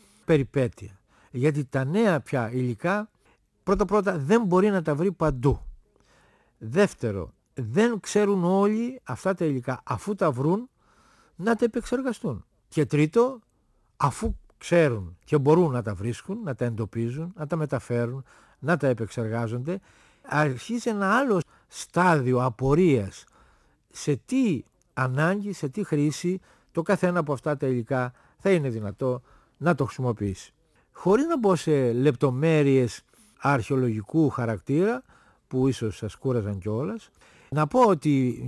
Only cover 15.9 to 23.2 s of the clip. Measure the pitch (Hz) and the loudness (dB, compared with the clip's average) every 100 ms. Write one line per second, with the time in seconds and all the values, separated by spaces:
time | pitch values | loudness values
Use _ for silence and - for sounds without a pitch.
15.9 | 92 113 110 - 220 190 123 120 110 110 | -4 -6 -6 -8 -8 -8 -4 -4 -4 -6
16.9 | 117 117 135 170 175 147 165 151 131 - | -4 -4 -6 -10 -10 -6 -4 -2 -4 -2
17.9 | 120 120 135 - _ _ - 131 165 139 | -2 -2 -6 -14 _ _ -8 -2 0 0
18.9 | 113 107 - 110 117 117 123 139 190 _ | -2 -4 -6 -4 -4 -4 -6 -6 -8 _
19.9 | _ _ _ - 143 151 123 - 233 233 | _ _ _ -4 0 0 -2 -6 -6 -4
20.9 | 208 196 233 277 185 - _ _ - - | -2 2 2 2 0 -2 _ _ -16 -6
21.9 | 170 180 156 123 123 127 107 131 151 185 | 2 4 4 4 2 2 0 2 4 6
22.9 | 123 95 - | 4 0 -10